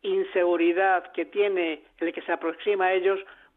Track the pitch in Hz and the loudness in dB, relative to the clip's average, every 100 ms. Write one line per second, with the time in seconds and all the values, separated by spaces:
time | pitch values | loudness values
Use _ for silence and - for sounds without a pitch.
0 | 196 190 190 190 175 175 170 175 190 185 | -2 -2 0 0 2 2 2 2 2 2
1 | 180 - 165 202 202 185 170 151 - - | -2 -8 -4 0 0 0 -2 -4 -12 -6
2 | 170 170 - 165 165 165 208 202 185 190 | -6 -4 -6 -4 -4 -4 -2 0 2 2
3 | 185 196 196 - - | 2 0 -6 -20 -20